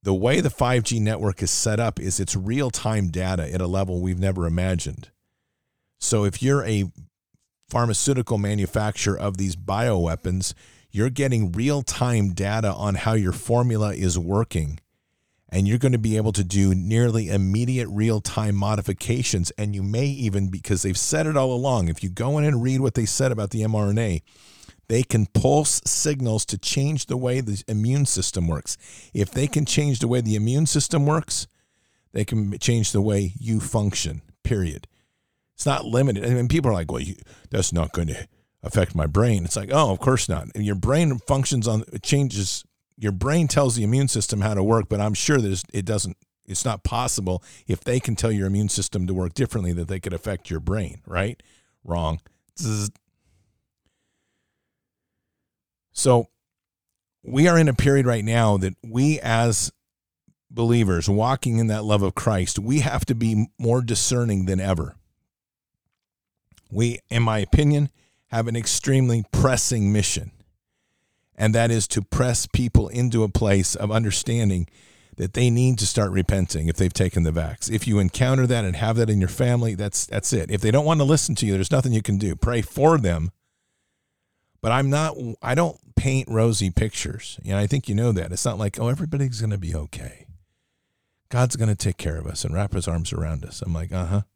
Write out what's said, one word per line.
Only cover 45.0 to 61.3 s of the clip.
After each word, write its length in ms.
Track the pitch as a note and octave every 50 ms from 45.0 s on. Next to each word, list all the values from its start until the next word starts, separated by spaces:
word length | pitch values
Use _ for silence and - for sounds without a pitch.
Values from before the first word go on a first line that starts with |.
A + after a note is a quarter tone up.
I'm 140 | G#2 G#2+ G#2+
sure 240 | - - - D3+ C#3
that 120 | A2+ G2+
it's, 140 | G2 F#2 - - -
it 140 | - F#2+
doesn't, 320 | F2+ G#2+ G#2 - F2+ F2 _ _ _ _ _ _
it's 200 | - F#2+ - -
not 200 | B2+ A2 G2 _
possible 580 | - - A#2 B2 B2+ - - G2 F#2 F#2 F#2 _ - - - _
if 160 | - - - -
they 160 | - B2 B2+
can 160 | - - A2+
tell 180 | - - A#2 A2
your 140 | G2+ F#2+
immune 220 | F#2+ G2 G2+ G#2 G2+
system 380 | - - G2 - - G2+ F2+
to 80 | F2+ F#2+
work 180 | F#2 F2+ E2+ -
differently 400 | - C3 A2+ - A#2 F#2 F2 F2
that 160 | F2 E2+ D#2+
they 120 | G2 F#2+
could 120 | - F#2+ F2+
affect 380 | E2 - G#2+ G2 F2 _ -
your 100 | F2+ D#2+
brain, 400 | D2 E2+ F#2 G#2+ G2 D#2 C#2+ - _
right? 360 | - E2 F2 G2 G#2+ A#2+ _ - _ _ _ _ _ _ _ _
Wrong. 380 | - E2+ E2+ E2 D#2+ D#2+ D#2 _ - _ _ _ _ _ -
Zzz. 320 | - A2 A2 G#2+ G#2 G#2 - _ _ _ _ _ _ _ _ _ _ _ _ _ _ _ _ _ _ _ _ _ _ _ _ _ _ _ _ _ _ _ _ _ _ _ _ _ _ _ _ _ _ _ _ _ _ _ _ _ _ _ _ _ _ _ _ _ _ _ _
So 360 | - - C3+ B2+ A#2+ A2+ _ _ _ _ _ _ _ _ _ _ _ _ _ _ _ _ _ _ _ _
we 260 | - A#2+ C3 D#3 F3+
are 100 | E3+ E3
in 100 | E3 D3+
a 60 | B2+
period 320 | - - C#3 C#3 C#3 C3
right 180 | B2 A#2+ A2 G#2
now 320 | A2 A2+ A#2 A#2 A2 G#2
that 180 | G2 F#2 F#2+ F#2 _ -
we 380 | A2+ A2 A#2+ C3+ D3 D#3 C#3+
as 500 | - - A2+ A2+ A#2 A#2 A2 - - - - _ _ _ _ _ _ _ _ _ _ _ _ _ _ _
believers 580 | - A2+ A#2 A#2 A#2+ A#2+ A2+ F#2+ F2+ E2+ D#2+ G2+
walking 500 | G2 G#2 A2 B2